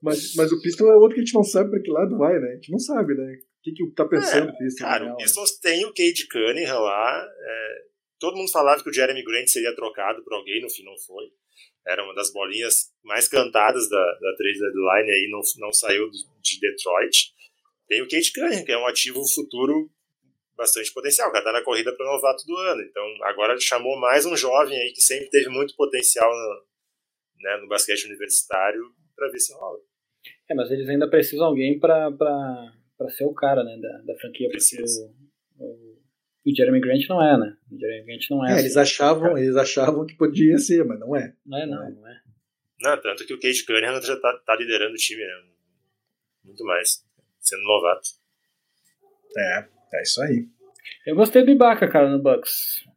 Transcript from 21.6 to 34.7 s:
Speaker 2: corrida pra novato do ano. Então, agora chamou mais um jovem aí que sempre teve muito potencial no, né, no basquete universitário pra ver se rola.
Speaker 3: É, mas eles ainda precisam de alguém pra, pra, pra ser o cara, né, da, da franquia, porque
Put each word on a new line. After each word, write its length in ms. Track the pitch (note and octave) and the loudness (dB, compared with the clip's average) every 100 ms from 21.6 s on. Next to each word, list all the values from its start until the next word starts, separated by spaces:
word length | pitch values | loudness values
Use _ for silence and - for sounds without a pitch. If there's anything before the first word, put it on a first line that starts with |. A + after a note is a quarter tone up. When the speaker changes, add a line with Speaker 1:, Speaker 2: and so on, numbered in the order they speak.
Speaker 2:
corrida 300 | B2+ A2+ A#2 | -2 -2 -2
pra 120 | B2 C3 | -4 -4
novato 380 | C#3 C3+ C3 - | 0 0 0 -4
do 80 | F3+ | -6
ano. 260 | F#3 C3 | -4 -4
Então, 220 | F#2+ G2+ G#2 G#2 | -6 -10 -10 -6
agora 360 | G2+ G2+ G#2+ B2 | -6 0 0 0
chamou 400 | - B2 B2 C3+ | 0 -2 -2 -2
mais 260 | B2 C#3 D#3+ | 2 2 2
um 120 | D#3 | -2
jovem 380 | B2+ C3 C#3+ C3+ | 2 2 2 0
aí 140 | B2 | -6
que 80 | - | 0
sempre 280 | - C3 C#3 | 0 0 0
teve 200 | C#3+ B2+ | 2 2
muito 260 | B2+ C#3+ - | -2 -4 -2
potencial 520 | C#3 B2+ A#2+ A#2 A2+ | -2 0 0 4 2
no, 320 | A#2 A2 G2+ - _ _ _ _ _ _ _ | 2 -4 -10 -16 _ _ _ _ _ _ _
né, 160 | G2 G2+ | -6 -6
no 100 | G2+ | -4
basquete 380 | G2+ - G#2 G#2+ | -4 -2 -4 -4
universitário 760 | G2 G2+ - - F#2+ G2 G#2+ A#2+ _ _ - | -12 -4 -2 -2 0 0 -2 -10 _ _ -10
pra 120 | C#3 | -8
ver 100 | B2 | -6
se 140 | - | -6
rola. 240 | C#3 F#3 - - _ _ _ - - - | -6 -14 -14 -18 _ _ _ -20 -20 -8
Speaker 3:
É, 60 | C#3 | -6
mas 160 | A#2+ | -4
eles 160 | C3+ C3+ | -4 -4
ainda 220 | C#3+ D3 | -2 2
precisam 300 | D#3+ D3 D3 | 2 2 0
de 100 | E3 | 0
alguém 280 | C#3 C3+ D3 | 2 0 2
pra, 300 | E3 D#3+ D#3 | 4 4 2
pra, 640 | C#3+ D3+ C#3+ C3+ B2+ A#2 A2+ _ - | -2 -2 -2 -4 -10 -14 _ _ -12
pra 120 | C3+ | -10
ser 160 | - D3 | -4 -4
o 80 | |
cara, 300 | D3 C#3 C3+ A#2 | -2 0 0 -2
né, 120 | A2+ | -6
da, 160 | A2+ - A#2 | -14 -12 -12
da 20 | - | -12
franquia, 300 | - - B2 | -14 -6 -6
porque 100 | - - | 0 -2